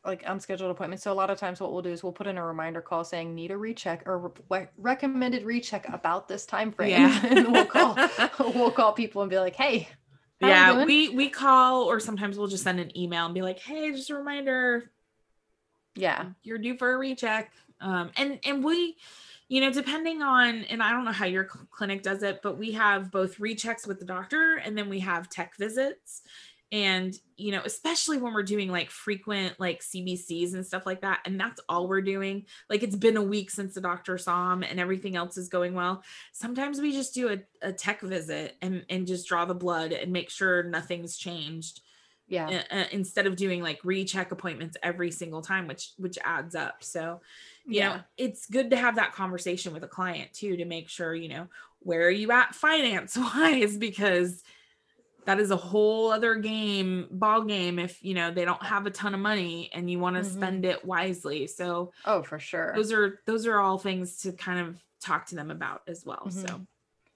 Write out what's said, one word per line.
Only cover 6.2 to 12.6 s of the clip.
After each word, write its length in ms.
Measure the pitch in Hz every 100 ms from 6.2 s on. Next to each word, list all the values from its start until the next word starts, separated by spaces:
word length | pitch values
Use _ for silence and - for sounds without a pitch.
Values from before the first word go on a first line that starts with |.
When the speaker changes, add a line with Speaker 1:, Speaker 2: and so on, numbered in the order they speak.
| -
Speaker 1:
this 160 | 202
time 280 | - 208 220
frame." 180 | 208 208
Speaker 2:
Yeah. 300 | 185 269 220
Speaker 1:
<laughs> 40 |
And 280 | 233 269 233
we'll 120 | 285 -
call, 280 | - 320 220
Speaker 2:
<laughs> 580 | 269 - 254 - 262
Speaker 1:
we'll 160 | 247 240
call 200 | 240 220
people 300 | 214 220 202
and 80 | 196
be 80 | 185
like, 160 | 185
"Hey, 340 | - 277 233 160 - _ _ _ _
how 80 | 196
we 0 |
Speaker 2:
Yeah, 240 | 185 185
Speaker 1:
doing?" 120 | 240 311
Speaker 2:
we, 220 | 294 311
we 200 | 247 277
call, 540 | - 277 262 254 254
or 160 | 214 226
sometimes 360 | 220 208 208 196
we'll 120 | 202
just 160 | 190